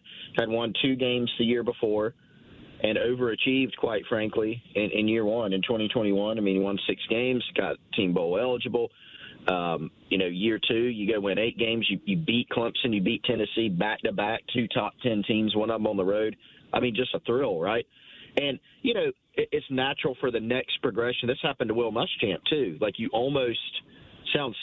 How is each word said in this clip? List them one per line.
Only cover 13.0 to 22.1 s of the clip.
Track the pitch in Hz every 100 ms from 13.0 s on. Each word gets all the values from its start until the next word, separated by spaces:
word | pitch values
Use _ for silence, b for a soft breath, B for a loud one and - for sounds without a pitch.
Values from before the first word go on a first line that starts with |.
beat | 92 120
Tennessee | - 113 104 113 113
back-to-back, | 87 104 110 113 98 104 113 -
two | 127 113
top | 123 104 -
ten | 120 107 98
teams, | 110 107 107
one | 107
of | 110
them | 107
on | 101
the |
road. | 92 104 110 - B B B
I | 113
mean, | 123 110
just | 127
a | 90
thrill, | - 123 131 85
right? | 90 117 - B B B B -
And, | 143 131 b b
you | - 220
know, | 147 - _ -
it, | 151
it's | 147 -
natural | 131 135 143 147 127
for | 131
the | 110
next | 113 127 - -
progression. | 131 107 120 120 120
This | 139
happened | 156 - 113
to | 113
Will | 117
Muschamp, | 110 175